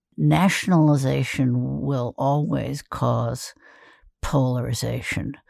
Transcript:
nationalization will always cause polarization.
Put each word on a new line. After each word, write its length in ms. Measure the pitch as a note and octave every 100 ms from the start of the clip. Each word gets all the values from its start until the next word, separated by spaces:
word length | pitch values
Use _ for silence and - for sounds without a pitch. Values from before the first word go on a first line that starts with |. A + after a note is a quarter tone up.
| _ -
nationalization 1600 | D3 D3+ F#3 - - F3 D#3 D3 C3 C3+ C3 - C3 B2 B2+ C#3
will 320 | C#3+ C3+ A#2+ -
always 640 | C#3 C#3+ D3 C#3 B2 C#3+
cause 720 | - - B2 A#2 A#2 A#2+ - - _ - - _ _ -
polarization. 1160 | - C#3+ C3 B2 A#2+ A#2 A#2 A#2 - - - C#3 _